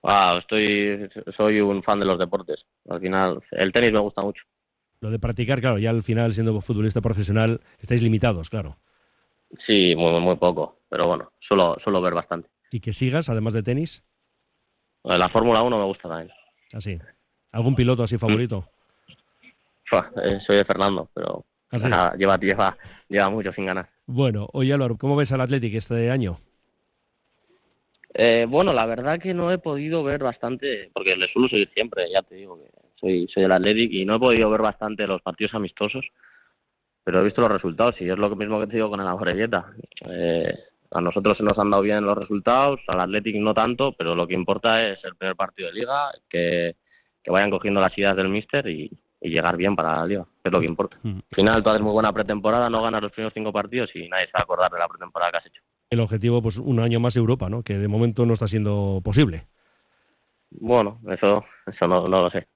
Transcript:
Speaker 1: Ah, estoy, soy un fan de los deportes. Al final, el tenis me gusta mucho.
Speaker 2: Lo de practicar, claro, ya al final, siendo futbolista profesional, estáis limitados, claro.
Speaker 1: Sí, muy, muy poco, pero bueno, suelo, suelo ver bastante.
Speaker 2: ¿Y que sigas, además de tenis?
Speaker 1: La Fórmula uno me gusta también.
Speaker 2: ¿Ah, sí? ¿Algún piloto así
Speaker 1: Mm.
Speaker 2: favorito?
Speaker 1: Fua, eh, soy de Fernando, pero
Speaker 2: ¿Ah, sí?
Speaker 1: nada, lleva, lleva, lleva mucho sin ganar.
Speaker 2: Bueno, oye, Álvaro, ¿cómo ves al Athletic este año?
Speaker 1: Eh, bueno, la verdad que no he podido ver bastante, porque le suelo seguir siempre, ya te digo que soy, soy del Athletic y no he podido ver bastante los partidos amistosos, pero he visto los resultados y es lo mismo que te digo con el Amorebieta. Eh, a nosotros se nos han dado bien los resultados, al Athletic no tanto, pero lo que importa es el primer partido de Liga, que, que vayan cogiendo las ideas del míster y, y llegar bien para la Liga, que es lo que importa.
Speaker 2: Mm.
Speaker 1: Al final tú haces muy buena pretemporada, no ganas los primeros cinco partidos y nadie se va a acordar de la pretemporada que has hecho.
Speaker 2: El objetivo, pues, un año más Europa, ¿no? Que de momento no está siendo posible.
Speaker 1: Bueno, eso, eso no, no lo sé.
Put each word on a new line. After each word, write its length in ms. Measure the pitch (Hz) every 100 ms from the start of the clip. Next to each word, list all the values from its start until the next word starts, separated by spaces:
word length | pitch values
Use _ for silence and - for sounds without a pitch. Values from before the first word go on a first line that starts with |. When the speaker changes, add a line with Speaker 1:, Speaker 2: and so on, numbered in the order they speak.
Speaker 1:
Ah, 320 | 90 101 92 87
estoy, 680 | - 107 107 104 104 101 101 107 - 95
soy 240 | 107 107
un 220 | 101 98
fan 180 | - 101
de 60 | 95
los 120 | 90
deportes. 460 | 90 95 87 76 _ _ -
Al 120 | 87
final, 400 | 92 95 92 85 _
el 180 | - 95
tenis 220 | 117 120
me 80 | 107
gusta 220 | 101 -
mucho. 200 | 101 - _ _ _ _ _ _
Speaker 2:
Lo 100 | 110
de 80 | 113
practicar, 420 | 117 113 117 135
claro, 180 | 127 107
ya 120 | 113
al 120 | 113
final, 300 | 107 113 117
siendo 280 | 107 113 107
futbolista 400 | - 107 107 113
profesional, 600 | 113 101 95 104 113 117 _ _
estáis 240 | - 120
limitados, 480 | 113 110 120 92 80
claro. 280 | 110 73 - _ _ _ _ _ _ _ - -
Speaker 1:
Sí, 280 | 104 90
muy, 240 | 82 85 85
muy 160 | 90 87
poco, 440 | 90 80 76 _ _
pero 180 | - 87
bueno, 240 | 85 - _
suelo, 380 | - 101 87 85
suelo 160 | - 95
ver 140 | 90
bastante. 340 | 85 - 85 82 _ _
Speaker 2:
¿Y 80 | 117
que 120 | 113
sigas, 360 | 101 127 147 156
además 240 | 113 107
de 100 | 113
tenis? 400 | 107 127 165 - _ _ _ _ _ _ _ _ _ _
Speaker 1:
La 240 | - 90 90
Fórmula 340 | 113 117 113
uno 160 | 120 113
me 60 |
gusta 240 | 98 98 87
también. 220 | 82 85 _ _ _ _
Speaker 2:
¿Ah, 80 | 110
sí? 180 | 101 85 - _ _ _ _
¿Algún 220 | 113 120
piloto 280 | 127 123 123
así 140 | 113 117
Speaker 1:
Mm. 20 |
Speaker 2:
favorito? 480 | 113 107 120 104 87 _ _ _ _ _ _ _ _ _ _ _
Speaker 1:
Fua, 260 | - 98 - -
eh, 140 | - 98 -
soy 100 | 101
de 80 |
Fernando, 440 | 98 95 98 95 -
pero 320 | - 50 50 - _ _
Speaker 2:
¿Ah, 80 | 123
sí? 100 | 120
Speaker 1:
nada, 260 | 95 90 -
lleva, 220 | 95 95
lleva, 380 | 95 98 95 - - - _
lleva 200 | 101 98
mucho 240 | 110 95
sin 140 | 90 95
ganar. 220 | 92 90 _ -
Speaker 2:
Bueno, 420 | 123 135 104 104
oye, 180 | 139 131
Álvaro, 240 | 139 127 110
¿cómo 180 | 139
ves 160 | 143 143
al 80 | 131
Athletic 340 | 127 139 113
este 360 | 110 - 117 117
año? 280 | 131 107 85 _ _ _ _ _ _ _ _ _ _ _ _ _ _ _ _ _
Speaker 1:
Eh, 320 | - 117 117 117
bueno, 240 | 143 190
la 140 | 131 113
verdad 340 | 113 131 165
que 140 | 185
no 180 | 175 175
he 60 | 180
podido 440 | 165 143 151 165
ver 180 | 139 143
bastante, 680 | 135 113 120 127 139 110 95
porque 240 | - 95 92
le 120 | 92
suelo 160 | 120 127
seguir 220 | 107 101
siempre, 380 | - 113 98 87
ya 100 | 95
te 120 | 92
digo 240 | 92 98 85
que 80 | 71 _ _ _
soy, 320 | 92 92 87
soy 120 | -
del 80 | 95
Athletic 400 | 92 101 107 117
y 120 | 95
no 120 | 95 110
he 20 |
podido 320 | 127 113 110
ver 120 | 110
bastante 440 | 107 - 107 104 101
los 160 | 95
partidos 320 | - 82 107
amistosos, 500 | 110 95 - 107 131 131 _ _ _ _ _ _ _ _ _
pero 160 | - 92
he 40 |
visto 160 | 101 98
los 120 | 117
resultados 420 | 98 92 78 123 -
y 100 | 90
es 80 | 95
lo 160 | 104
mismo 240 | 101 104 107
que 60 | 98
te 80 |
digo 160 | 113 110
con 100 | 101
el 60 | 95
Amorebieta. 640 | 92 90 90 113 95 - 110 - - -
Eh, 420 | 87 85 85 80 - - _ _
a 100 | -
nosotros 360 | 87 98 101 101
se 80 |
nos 120 | 107 101
han 140 | 104
dado 140 | 101
bien 200 | 101 104
los 140 | 104 101
resultados, 640 | 107 101 101 127 143 139 -
al 100 | 90
Athletic 360 | 90 104 107 104
no 180 | 107
tanto, 400 | 110 117 120 - -
pero 200 | 82 85
lo 100 | 87
que 80 |
importa 500 | 90 90 98 117 113 110
es 100 | 95
el 100 | 92
primer 220 | 90 95 92
partido 320 | 95 - 90
de 60 |
Liga, 340 | 95 120 139 143 - _
que, 460 | 87 85 87 85 - _ _ _ _
que 80 | -
vayan 200 | 92 101
cogiendo 300 | 95 104 98
las 160 | 95 -
ideas 200 | 98 95
del 120 | 95
míster 380 | 104 - 143 127
y, 240 | 78 76 - _ _
y 80 | 85
llegar 280 | 80 85 85
bien 200 | 95 101
para 220 | 80 78
la 80 | 85
Liga, 180 | 101 85 _
que 60 | 92
es 40 |
lo 60 | 87
que 80 | 80
importa. 320 | 82 98 -
Speaker 2:
Mm. 140 | 113 95
Speaker 1:
Al 180 | - -
final 260 | 101 113
tú 80 | 107
haces 120 | 107
muy 100 | 107
buena 200 | 107 107
pretemporada, 560 | 101 101 104 101 117 120
no 140 | 113
ganas 200 | 113 110
los 100 | 104
primeros 220 | - 110
cinco 180 | 110 107
partidos 360 | 104 101 123 110
y 140 | 90 85
nadie 180 | 92 90
se 60 |
va 80 | 92
a 20 |
acordar 280 | 90 87 90
de 80 | 87
la 80 | 85
pretemporada 420 | - 90 85 87
que 60 | 85
has 80 | -
hecho. 160 | _ _ _ _
Speaker 2:
El 80 | 117
objetivo, 420 | 110 110 117 120
pues, 160 | 110 101
un 220 | 131 120
año 220 | 117 117
más 160 | 120 123
Europa, 320 | 113 127 92
¿no? 140 | 117
Que 120 | 113 98
de 120 | 104
momento 360 | 110 117 110
no 80 | 120
está 140 | 113 107
siendo 540 | 110 104 101 98 95
posible. 460 | 90 104 131 80 - _ _ _ _ _ _ _ _ _ _
Speaker 1:
Bueno, 500 | - 113 120 101 113 107
eso, 340 | 92 101 107 - - -
eso 220 | - 87
no, 180 | 90 87
no 160 | 95
lo 80 | 87
sé. 160 | 95 -